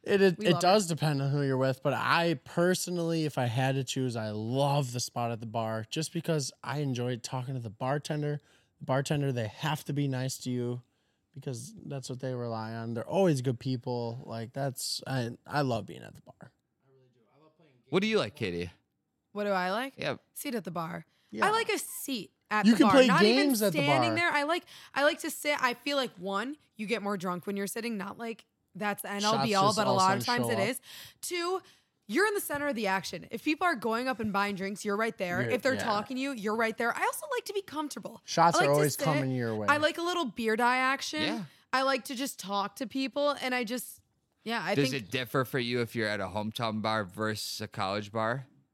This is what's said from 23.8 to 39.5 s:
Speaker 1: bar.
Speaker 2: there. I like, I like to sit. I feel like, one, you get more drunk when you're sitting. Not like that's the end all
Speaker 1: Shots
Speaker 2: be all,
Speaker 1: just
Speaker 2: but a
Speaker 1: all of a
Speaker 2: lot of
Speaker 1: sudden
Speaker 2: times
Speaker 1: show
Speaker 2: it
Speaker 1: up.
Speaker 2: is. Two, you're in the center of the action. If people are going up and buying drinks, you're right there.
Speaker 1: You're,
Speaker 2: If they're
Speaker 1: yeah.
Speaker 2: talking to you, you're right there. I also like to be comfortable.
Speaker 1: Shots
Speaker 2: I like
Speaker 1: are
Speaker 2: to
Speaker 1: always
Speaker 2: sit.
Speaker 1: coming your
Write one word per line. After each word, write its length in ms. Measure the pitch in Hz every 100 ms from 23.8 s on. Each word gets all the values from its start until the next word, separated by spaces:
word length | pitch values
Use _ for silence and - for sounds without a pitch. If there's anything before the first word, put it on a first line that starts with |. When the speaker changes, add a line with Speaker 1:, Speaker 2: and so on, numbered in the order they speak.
| 185 262 -
Speaker 1:
bar. 60 | 339
Speaker 2:
there. 120 | 349
I 120 | 294
like, 200 | 285 349 - - -
I 100 | -
like 160 | 285 339
to 100 | 330
sit. 320 | - 294 294
I 120 | 254
feel 240 | 240 - 285
like, 140 | 254 -
one, 380 | 185 196 240 302 _ -
you 100 | 214
get 160 | 226
more 160 | 202 202
drunk 300 | 185 180 180
when 80 | 196
you're 120 | 202
sitting. 300 | - 233 214
Not 200 | 190 -
like 280 | 233 226 - _ _ 180
that's 260 | 208 202
the 80 | 185
end 140 | 202 208
all 80 |
Speaker 1:
Shots 140 | 220 226
Speaker 2:
be 80 | 196
all, 120 | 196
Speaker 1:
just 80 | 214
Speaker 2:
but 100 | 208
a 20 |
Speaker 1:
all 60 | 190
of 40 |
a 40 | 185
Speaker 2:
lot 120 | 196
of 60 |
Speaker 1:
sudden 180 | 120 240
Speaker 2:
times 80 | 120
Speaker 1:
show 60 | 113
Speaker 2:
it 40 |
Speaker 1:
up. 60 | 196
Speaker 2:
is. 120 | 254 - - - _
Two, 400 | - 349 339 370 - _ _ _ -
you're 200 | 226 427
in 60 |
the 80 | 403
center 260 | - 294 285
of 80 | 240
the 120 | 202
action. 380 | 190 - 170 -
If 120 | 233
people 220 | - 302 359
are 80 | 285
going 320 | 226 220 254
up 120 | 226
and 120 | 220
buying 220 | 196 202 196
drinks, 280 | 196 202 208
you're 100 | 202
right 200 | 226 240
there. 240 | 185 180
Speaker 1:
You're, 80 | -
Speaker 2:
If 100 | 226
they're 120 | 269 254
Speaker 1:
yeah. 80 |
Speaker 2:
talking 320 | - 208 214 254
to 40 |
you, 100 | 269
you're 220 | 254 202 220
right 220 | 226 220
there. 180 | 233 -
I 60 |
also 220 | 392 571 622 494
like 100 | -
to 80 |
be 80 | 403
comfortable. 600 | 392 294 302 - - 233 -
Speaker 1:
Shots 320 | - 170 170
Speaker 2:
I 40 |
like 80 | 139
Speaker 1:
are 20 |
Speaker 2:
to 20 | 147
Speaker 1:
always 180 | 147 -
Speaker 2:
sit. 80 | 277
Speaker 1:
coming 260 | 151 131
your 240 | 131 117